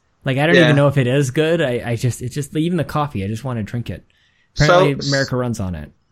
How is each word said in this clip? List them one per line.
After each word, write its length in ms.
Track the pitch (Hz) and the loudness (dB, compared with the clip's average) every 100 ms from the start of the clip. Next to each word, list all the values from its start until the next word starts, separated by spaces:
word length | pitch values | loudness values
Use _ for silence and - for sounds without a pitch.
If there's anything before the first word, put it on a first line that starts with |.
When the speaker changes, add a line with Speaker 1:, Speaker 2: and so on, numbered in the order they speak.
| _ _ | _ _
Speaker 1:
Like, 140 | 139 131 | -6 0
I 80 | 151 | 4
don't 100 | 175 | 6
Speaker 2:
Yeah. 80 | |
Speaker 1:
even 120 | 123 139 | 6 6
know 120 | 143 | 4
if 80 | 139 | 4
it 100 | 123 | 2
is 240 | 139 135 | 2 0
good. 300 | 127 156 165 | 0 0 2
I, 300 | 143 120 104 | 0 -2 -4
I 60 | 117 | -2
just, 240 | 127 - | -2 -4
it 80 | 123 | -8
just, 260 | 147 143 156 | -8 -6 -4
even 220 | 160 175 | -2 -2
the 60 | |
coffee, 380 | 135 151 143 104 | -4 -4 -4 -4
I 60 | 95 | -6
just 160 | 110 | -6
wanna 180 | 131 120 | -6 -6
drink 280 | 101 120 113 | -6 -8 -8
it. 120 | 92 - _ _ _ _ | -12 -14 _ _ _ _
Speaker 2:
So, 100 | - | 0
Speaker 1:
Apparently, 300 | 147 175 147 139 | 4 6 4 0
Speaker 2:
s- 100 | 139 | -2
Speaker 1:
America 280 | 139 135 127 | -2 0 -2
runs 240 | 123 113 | -4 -4
on 160 | 92 82 | -6 -8
it. 160 | 73 _ _ | -12 _ _